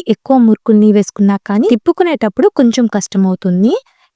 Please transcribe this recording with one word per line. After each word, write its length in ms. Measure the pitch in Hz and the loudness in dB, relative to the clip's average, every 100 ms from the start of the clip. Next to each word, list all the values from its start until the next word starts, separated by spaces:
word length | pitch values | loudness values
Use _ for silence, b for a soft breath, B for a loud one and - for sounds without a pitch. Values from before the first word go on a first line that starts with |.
| - | 0
ఎక్కువ 280 | 208 - 262 | -4 0 2
మురుకుల్ని 500 | 226 214 - 214 214 | 2 0 2 2 4
వేసుకున్నా 440 | 202 196 - 202 202 | 2 0 -2 -2 -2
కానీ 220 | - 202 381 | -4 -2 0
తిప్పుకునేటప్పుడు 800 | 226 - - 349 285 214 - 381 - | 0 -2 -2 -2 -2 -4 -2 -2 0
కొంచెం 280 | 240 240 226 | -2 0 -2
కష్టమవుతుంది. 840 | 202 - 196 190 185 190 180 214 453 - _ _ | -4 -6 -2 -2 -2 -2 0 0 -2 -8 _ _